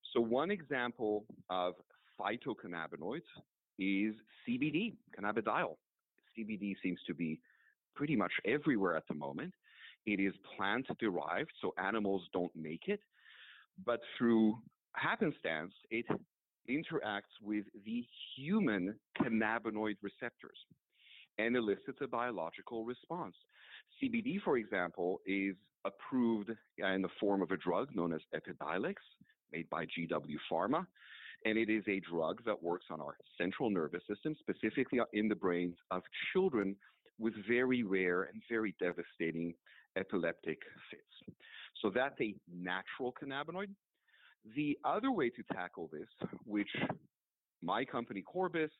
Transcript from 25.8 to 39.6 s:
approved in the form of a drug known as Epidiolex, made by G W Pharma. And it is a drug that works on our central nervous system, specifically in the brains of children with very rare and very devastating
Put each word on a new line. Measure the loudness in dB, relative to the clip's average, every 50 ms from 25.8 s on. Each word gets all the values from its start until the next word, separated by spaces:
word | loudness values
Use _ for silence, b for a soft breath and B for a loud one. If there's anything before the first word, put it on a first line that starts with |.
| _
approved | -6 -6 -6 -8 -2 2 4 4 6 4 2 0 -4 -8 -8 _ _ _
in | 0 2 2 4 4
the | 2 0 0 0
form | 2 4 4 4
of | 4 2
a | 0
drug | 0 2 0 2 2 0 0 0
known | 0 0 2
as | 0 -2 -4 _ -8
Epidiolex, | -6 -6 -8 -10 -8 -4 -2 -2 0 0 -2 -4 -6 -12 -20 -20 _ b b b b _ _ -6
made | -6 -4 -4
by | -4 -4 -4 -4 -4
G | -4 -2
W | 0 0 -2 -2 -4 -8 -6 -4 -2
Pharma. | 0 0 2 2 2 0 -2 -4 B B B B B B B B B B -2
And | 0 2
it | 2 4 4
is | 2 2 2
a | 2 0 0 0 -2
drug | 0 0 2 0 -2 -2 -2
that | -2 -2 0 0 -2
works | -2 -2 -2 -8
on | -8 -6
our | -6 -8 -10 -12 -16 -20 -4 -2
central | -2 -2 0 0 0 2
nervous | 2 2 2 0 -2 -6 -4 -4
system, | -6 -4 -2 -4 -4 -4
specifically | -4 -4 -4 0 0 0 2 2 0 2 2 0 0 2 2
in | 2 2
the | 2 2
brains | 2 2 2 2 4 2 0 -2 -6 -8 _
of | -4 -4 -4 -6 -8 -6 -4 0
children | 2 4 4 4 4 2 2 2 -2 -4 b b b b b b b 0
with | 0 0 0 0 0
very | 2 4 4 6 4 4 2 4
rare | 2 4 4 4 4 4 2 0
and | -2 -6 -14 -6 -2
very | 0 2 2 0 0 0
devastating | 0 0 0 -2 -8 -10 -4 _ -2 0 0 0 -2 -2 -4 _